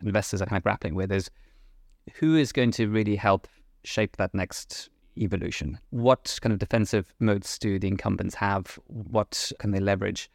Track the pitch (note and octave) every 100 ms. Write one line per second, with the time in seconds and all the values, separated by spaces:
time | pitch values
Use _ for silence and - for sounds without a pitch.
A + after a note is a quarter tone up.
0 | G#2 G2+ - G2 F#2+ G2 G#2 - - F#2+
1 | F#2+ G2 - - - _ - - _ _
2 | - - D#3+ D#3+ C3 C3+ A#2+ A2+ G#2 A2
3 | G#2 G2+ G2+ G2 - _ _ _ - -
4 | G#2+ - F#2 G2 F2+ - - - - _
5 | _ - G2+ F#2+ F2+ - D2 - - B2
6 | B2 B2+ - - A#2 G2+ G#2+ A2+ G#2 G#2+
7 | - _ A2 G2+ - - G#2+ F#2+ G2 G2
8 | G2+ F#2 F#2+ - G2+ G2 F2+ - - A2+
9 | G2+ A2 G#2 - - - G#2 F#2+ G2+ F#2+
10 | G2 - -